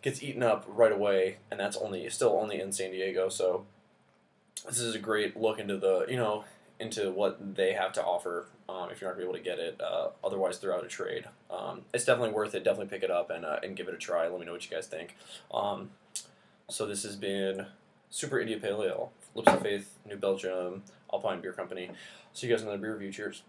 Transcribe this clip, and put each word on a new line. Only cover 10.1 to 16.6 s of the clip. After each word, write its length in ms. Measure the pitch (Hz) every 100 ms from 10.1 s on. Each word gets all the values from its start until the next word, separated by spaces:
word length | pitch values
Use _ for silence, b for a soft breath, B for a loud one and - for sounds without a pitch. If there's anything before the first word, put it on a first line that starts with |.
| -
otherwise 360 | 98 98 95 92
throughout 260 | 98 90 87
a 20 |
trade. 380 | - 92 87 - - _
Um, 320 | 92 90 90 -
it's 120 | 123 120
definitely 280 | 120 117
worth 200 | 107 104
it. 100 | 110
Definitely 260 | - 101 98
pick 120 | 98
it 80 | 92
up 220 | 87 85
and, 120 | 82
uh, 160 | 80 76
and 120 | 95 95
give 120 | 90
it 80 | 85
a 20 |
try. 300 | - 87 82
Let 120 | 90
me 60 | 85
know 60 |
what 180 | 87 -
you 60 | 82
guys 100 | 82
think. 300 | 82 85 - B B B
Um, 380 | - 101 95 98 - _ - B B B B